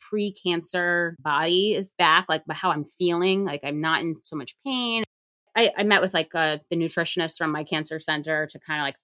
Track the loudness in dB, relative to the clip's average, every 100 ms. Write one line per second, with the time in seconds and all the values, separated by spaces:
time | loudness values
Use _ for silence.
0 | -8 -4 -4 -4 -2 -2 -2 -2 0 0
1 | -2 -4 -2 0 2 2 2 0 -4 2
2 | 4 6 4 -2 -2 -4 -2 -2 -4 -2
3 | 0 2 2 2 0 -4 -6 -2 0 0
4 | -2 -6 -10 -10 -12 -12 -8 -4 -2 -4
5 | -4 _ _ _ _ 2 2 2 4 6
6 | 6 0 0 0 2 0 -4 -2 -2 -2
7 | -2 -2 -4 -2 -4 -4 -4 -4 -4 -6
8 | -4 -2 -2 -2 -4 -8 -8 -4 -4 -4